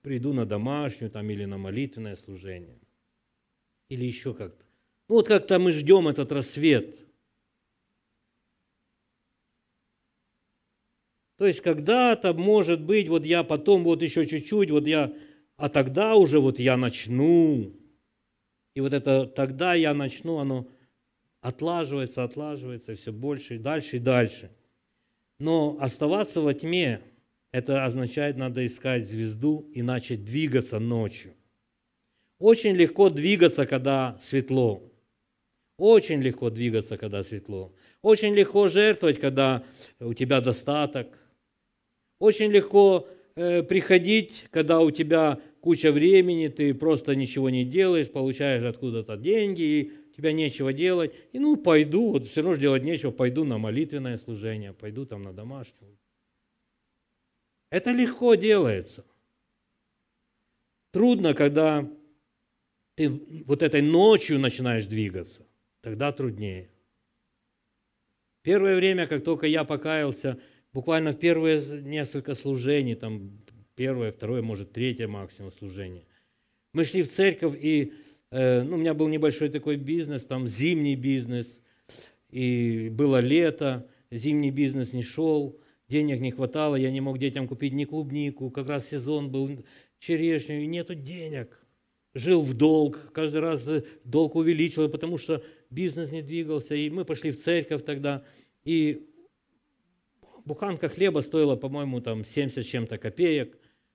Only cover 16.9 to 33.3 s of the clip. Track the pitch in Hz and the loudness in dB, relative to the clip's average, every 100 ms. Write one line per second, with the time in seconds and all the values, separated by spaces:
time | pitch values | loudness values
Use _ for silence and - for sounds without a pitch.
16.9 | - 110 123 151 170 160 135 98 - _ | -4 -4 2 4 6 4 2 -4 -12 _
17.9 | _ _ _ _ _ _ _ _ 135 139 | _ _ _ _ _ _ _ _ -6 -2
18.9 | 139 139 135 131 - 135 131 180 175 160 | 0 2 2 2 -2 -4 -2 0 2 2
19.9 | 143 135 - 165 160 139 131 123 _ _ | 0 -4 -8 -6 -4 -4 -4 -8 _ _
20.9 | _ _ _ _ _ 123 123 160 170 147 | _ _ _ _ _ -10 -6 -4 -4 -4
21.9 | 139 127 127 123 139 151 147 127 117 - | -4 -6 -6 -8 -8 -10 -10 -12 -14 -14
22.9 | 107 - 107 135 139 - 117 117 156 - | -14 -12 -8 -6 -8 -10 -8 -6 -6 -6
23.9 | 120 120 123 110 - 98 _ _ _ _ | -4 2 4 2 -2 -20 _ _ _ _
24.9 | _ _ _ _ - 151 160 151 147 135 | _ _ _ _ -6 0 2 0 -2 -6
25.9 | - 147 196 208 170 151 143 160 180 151 | -2 -2 0 -2 -2 0 -2 -2 0 0
26.9 | 107 - _ _ _ _ 127 127 135 131 | -2 -10 _ _ _ _ -6 -2 -2 -2
27.9 | 123 120 151 143 131 131 123 123 123 131 | -4 -6 -4 -4 -4 -6 -4 -6 -6 -4
28.9 | 127 104 110 113 107 147 151 151 127 120 | -4 -4 -6 -6 -4 -2 -4 -6 -6 -4
29.9 | 127 - 113 101 135 156 127 - 107 117 | -4 -6 -10 -6 -4 0 -2 -2 -4 -4
30.9 | 117 104 - - - _ _ _ _ _ | -4 -4 -8 -20 -20 _ _ _ _ _
31.9 | _ _ _ _ - 202 226 214 180 165 | _ _ _ _ 2 4 6 4 4 4
32.9 | 175 196 147 165 | 6 4 4 2